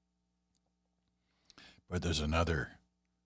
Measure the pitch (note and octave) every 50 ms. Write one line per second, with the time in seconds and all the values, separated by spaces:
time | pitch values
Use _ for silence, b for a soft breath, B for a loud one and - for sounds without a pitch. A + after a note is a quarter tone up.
0 | _ _ _ _ _ _ _ _ _ _ _ _ _ _ _ _ _ _ _ _
1 | _ _ _ _ _ _ b b b b b b b b b b _ - F2+ F2+
2 | E2 F2 E2 D2+ D2+ D2+ D2+ E2 E2+ E2 E2 C#2+ B1 - - - _ _ _ _
3 | _ _ _ _ _